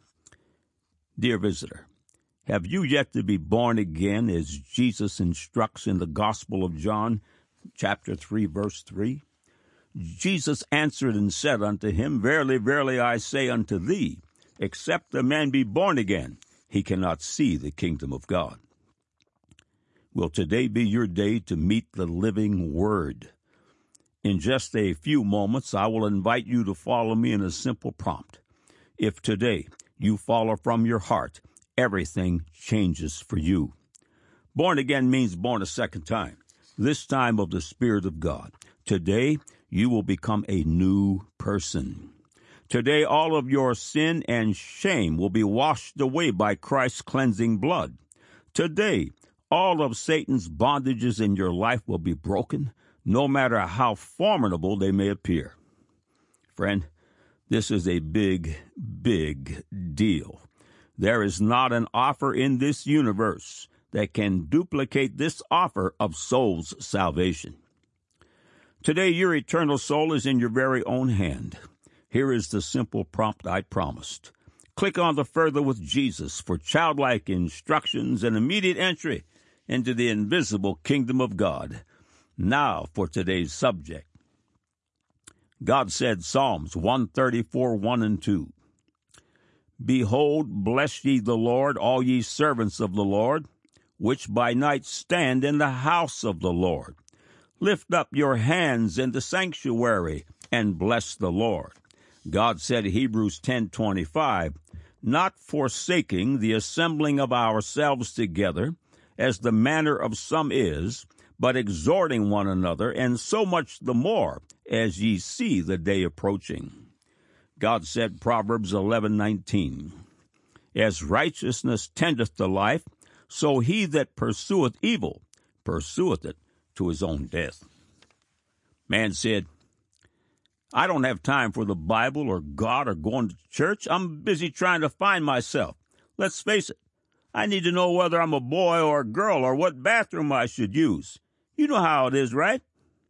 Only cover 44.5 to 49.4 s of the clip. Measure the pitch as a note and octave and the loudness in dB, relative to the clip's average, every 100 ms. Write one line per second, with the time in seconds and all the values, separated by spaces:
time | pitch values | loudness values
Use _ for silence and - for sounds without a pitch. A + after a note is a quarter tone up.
44.5 | F#2+ - - G3 E3 F2 D#2+ F#2+ G#2+ G#2 | -2 -6 -4 0 2 2 0 0 2 2
45.5 | A2 D3 B2+ - - C3+ C#3+ E3 F#2 G#2 | 4 2 0 -6 -2 -2 2 0 2 0
46.5 | G2 - C3+ B2+ - - C3+ C3 G2 A#2 | 0 -2 0 0 -2 -4 0 2 2 0
47.5 | G#2+ C3 F3 D2 A#1+ _ _ _ - _ | 2 0 -2 -4 -10 _ _ _ -20 _
48.5 | - E3 D#3+ G#3+ A#2 C2+ - _ _ | -2 0 2 2 2 -2 -8 _ _